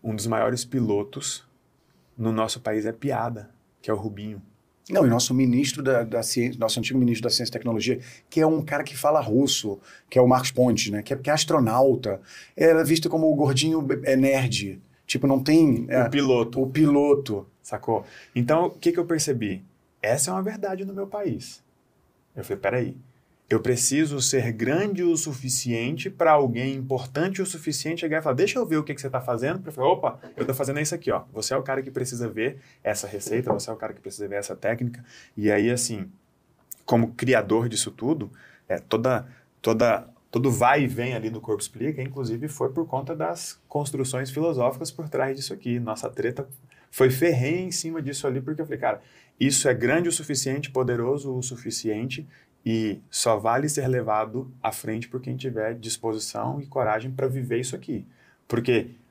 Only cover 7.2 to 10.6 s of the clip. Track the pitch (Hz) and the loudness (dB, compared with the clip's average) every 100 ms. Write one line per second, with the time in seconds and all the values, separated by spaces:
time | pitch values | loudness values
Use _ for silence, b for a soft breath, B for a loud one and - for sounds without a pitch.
7.2 | 107 - 117 110 120 113 107 127 B B | 0 0 -2 -4 -2 -2 0 -2 B B
8.2 | B - 156 160 - 143 - 135 147 156 | B 2 4 4 0 -4 -4 0 2 2
9.2 | 117 110 139 - 110 98 B B B - | 4 4 4 2 -2 -8 B B B 6
10.2 | 127 127 127 - | 8 6 4 2